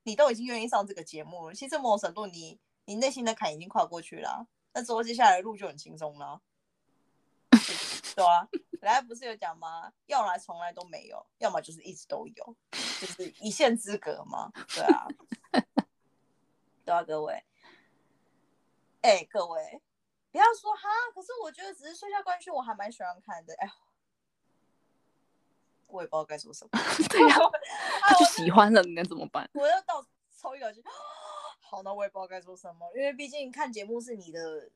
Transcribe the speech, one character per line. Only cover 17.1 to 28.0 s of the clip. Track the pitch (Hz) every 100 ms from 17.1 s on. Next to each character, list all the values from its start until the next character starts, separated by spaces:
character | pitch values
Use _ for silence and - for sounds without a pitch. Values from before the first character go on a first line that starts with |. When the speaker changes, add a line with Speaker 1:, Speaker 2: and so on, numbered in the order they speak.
| 156
Speaker 1:
位。 | 151 - - _ - - _ _ _ _ _ _ _ _ _ _ _ _
哎， | 247 190 160
各 | 208 175
位， | 165 156 - _ _ _ _ _
不 | 302
要 | 440 453
说 | 415
哈， | 403 403 440 480
可 | 381
是 | 370 494
我 | 320
觉 | 311
得 | 381
只 | 381 285
是 |
睡 | 339 403
觉 | 403
关 | 381 359
系， | 370
我 | 302
还 | 233
蛮 | 214 208
喜 | 233
欢 | 185 180
看 | - 170 165
的。 |
哎， | 165 202 - _ _ _ _ _ _ _ _ _ _ _ _ _ _ _ _ _ _ _ _ _
我 | 190
也 | 165
不 | 156
知 |
道 |
该 | 151 151
说 | 151
什 | -
么。 | -
Speaker 2:
<laughs> | - - - -
对 | 440 480
啊， | -
Speaker 1:
<laughs> |
啊， | 453 - - - - -